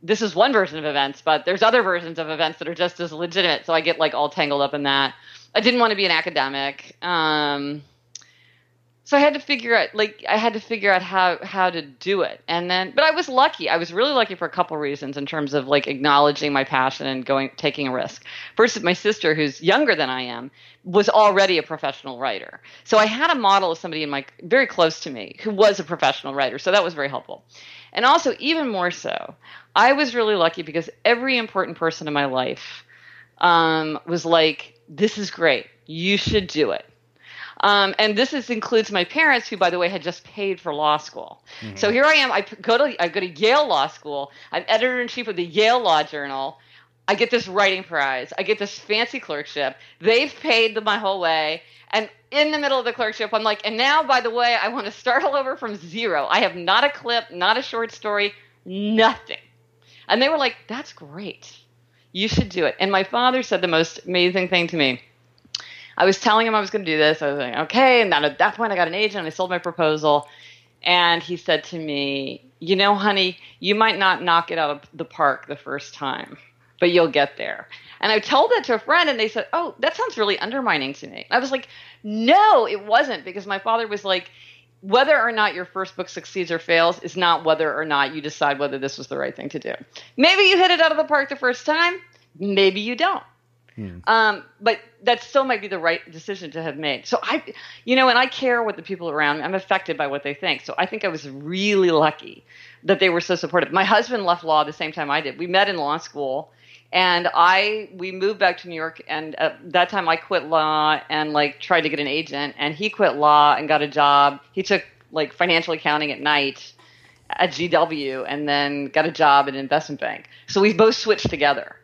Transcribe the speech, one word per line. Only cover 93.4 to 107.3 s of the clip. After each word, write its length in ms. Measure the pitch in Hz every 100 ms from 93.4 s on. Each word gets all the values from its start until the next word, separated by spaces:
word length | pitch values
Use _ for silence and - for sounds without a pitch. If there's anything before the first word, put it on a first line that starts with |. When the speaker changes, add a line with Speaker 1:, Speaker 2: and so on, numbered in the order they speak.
| _ _ _ -
Speaker 2:
Hmm. 240 | 101 87 92
Speaker 1:
Um, 380 | 226 220 196 - _
but 200 | 208 220 - _
that 200 | 202 240
still 220 | - 277 262
might 160 | 226
be 80 | 196
the 100 | 185
right 220 | 165 151 -
decision 400 | 160 160 196 170
to 100 | 160
have 140 | 160 139
made. 300 | 151 127 -
So 120 | -
I, 180 | - 285 - - - - -
you 100 | 254
know, 140 | 262
and 80 | 240
I 80 | 262
care 360 | - 262 240
what 140 | 220 196
the 60 |
people 280 | 165 190 170
around 280 | 147 147 151
me, 60 |
I'm 120 | 147 190
affected 400 | 190 190 185 151
by 120 | 147
what 160 | 139
they 100 | 143
think. 320 | 139 185 139 -
So 100 | -
I 80 | 180
think 200 | 220 202
I 20 |
was 220 | 160 139
really 600 | 135 147 185 202 202 180
lucky 540 | 160 151 151 - - _ - - -
that 160 | - 185
they 100 | 185
were 120 | 170
so 140 | 170 175
supportive. 360 | 170 175 165
My 140 | 175 190
husband 400 | 240 240 240 190
left 180 | 170
law 220 | 160 156 151
the 80 |
same 180 | 151 156
time 180 | 156 147
I 120 | 143
did. 180 | 139 -
We 80 | 175
met 220 | 180 202
in 80 | 180
law 200 | 143 156
school, 520 | - - 135 131 - _ _ - _
and 380 | 180 185 175 175